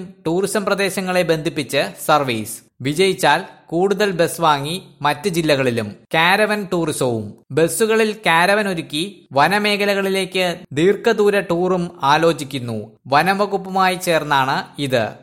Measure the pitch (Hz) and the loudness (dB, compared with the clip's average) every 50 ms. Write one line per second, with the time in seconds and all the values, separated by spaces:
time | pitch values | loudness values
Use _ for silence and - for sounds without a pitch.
0 | 185 180 - _ _ 160 165 185 202 196 - 214 196 202 202 190 196 185 - 202 | -6 -12 -16 _ _ -4 -2 -2 -2 -2 -2 -2 -2 -2 -2 0 0 -2 -2 -4
1 | 185 185 180 180 180 165 160 156 147 165 139 156 135 - - 139 170 196 175 - | -4 -2 0 0 0 0 -2 -2 -4 -4 -4 -4 -6 -2 -2 -2 -2 -2 -6 -8
2 | - - 156 147 143 131 117 110 107 - - - - _ _ _ 123 139 147 165 | 0 2 2 4 4 0 -2 -4 -6 -8 -12 -14 -16 _ _ _ -6 -4 0 2
3 | 190 190 180 - - 147 147 170 190 - - - _ - 160 170 185 196 202 185 | 2 2 2 2 2 2 2 2 0 -6 -14 -20 _ -6 -2 -2 0 0 0 0
4 | 214 202 180 160 165 156 - - 170 160 147 139 139 151 170 190 - - - _ | 0 -2 0 0 0 -2 0 0 2 2 2 2 -2 -6 -8 -8 -10 -14 -14 _
5 | 143 147 147 143 - 202 165 170 160 156 147 135 135 127 117 113 107 101 98 - | -2 -2 -2 0 -2 -2 -2 0 2 2 2 2 2 0 0 -2 -4 -6 -8 -14
6 | - _ - 160 165 175 190 202 214 208 214 214 202 175 185 175 165 151 139 - | -10 _ 0 2 2 4 4 2 2 0 0 -4 -4 -4 -4 -2 -2 -2 -2 -2
7 | 143 127 117 110 107 104 - - _ _ 131 135 160 165 165 - 226 214 226 220 | -2 -2 -2 -4 -6 -8 -14 -18 _ _ 0 0 0 2 2 0 0 2 2 2
8 | 226 214 208 214 - 180 165 165 175 185 202 214 208 196 185 165 139 135 143 151 | 2 0 -2 -2 0 2 4 4 4 4 4 2 0 0 -4 -4 -6 -6 -6 -6
9 | 180 202 190 - - _ 127 135 147 170 196 208 208 208 208 196 202 202 202 196 | -6 -6 -8 -14 -20 _ 2 2 4 4 2 2 0 0 0 0 0 0 0 0
10 | 196 190 190 190 190 180 185 185 185 175 170 175 - - 127 139 165 196 202 202 | 0 0 -2 -2 -2 -2 -2 -2 -2 -2 -4 -6 -10 -6 -2 2 4 4 2 2
11 | - 233 220 220 208 208 196 202 180 - 170 170 180 185 185 180 175 175 - - | 2 0 2 4 2 2 2 2 0 0 -2 0 0 0 0 0 -2 -4 -6 -2
12 | - 139 147 156 165 170 160 139 147 139 139 135 120 120 113 110 104 - - _ | 2 2 4 4 4 2 2 0 -4 -8 -8 -8 -8 -6 -8 -8 -10 -12 -16 _
13 | _ 123 139 147 165 185 196 196 208 196 196 185 185 190 185 190 190 185 185 180 | _ 0 2 2 4 2 0 0 -2 -2 -2 -6 -6 -4 -2 0 0 0 0 -2
14 | 180 180 165 156 151 151 147 139 131 131 143 180 - - - - 143 131 127 120 | -2 0 0 0 0 0 0 0 2 0 -2 -4 -6 -8 -8 -6 -4 -2 0 0
15 | 110 104 - - | 0 -2 -6 -12